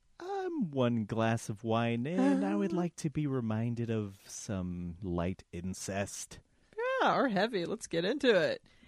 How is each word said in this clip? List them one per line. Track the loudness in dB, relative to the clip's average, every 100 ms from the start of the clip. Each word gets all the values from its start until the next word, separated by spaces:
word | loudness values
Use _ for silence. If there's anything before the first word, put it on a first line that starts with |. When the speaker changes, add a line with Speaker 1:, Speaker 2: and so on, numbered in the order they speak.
| _ -14
Speaker 1:
"I'm | -6 -4 -2 -2 -2
one | 2 4 4 0
glass | 2 2 2 -2
of | -6
wine | 0 2 2 0 -2
in. | 2 4 4
I | 2
would | 0 0
Speaker 2:
Uh. | 0
Speaker 1:
like | -2 -2
to | -4
be | -2 0
reminded | 0 0 0 0 -2 -2
of | 0 -2 -8 -16
some | -14 -6 -4 -4 -4 -6 -6
light | -4 0 0 -4 -8
incest." | -8 -6 -6 -6 -4 -4 -6 -12 -16 _ _ _ -6 -2 2
Speaker 2:
Yeah, | 4 4
or | 2
heavy. | 2 0 0
Let's | -4 -6 -4
get | -2
into | 0 2 6
it. | 6 4 0 _ _